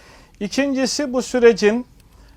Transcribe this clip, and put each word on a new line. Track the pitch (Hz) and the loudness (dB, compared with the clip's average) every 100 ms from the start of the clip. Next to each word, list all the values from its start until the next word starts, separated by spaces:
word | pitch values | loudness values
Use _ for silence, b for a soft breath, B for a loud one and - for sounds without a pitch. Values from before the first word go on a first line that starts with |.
| b b b b | b b b b
İkincisi | 208 - 277 269 262 - 285 | -6 -4 -2 -2 -4 -4 -4
bu | 247 | -4
sürecin | - 254 233 208 208 233 - - _ b b | -4 4 4 4 2 0 -4 -16 _ b b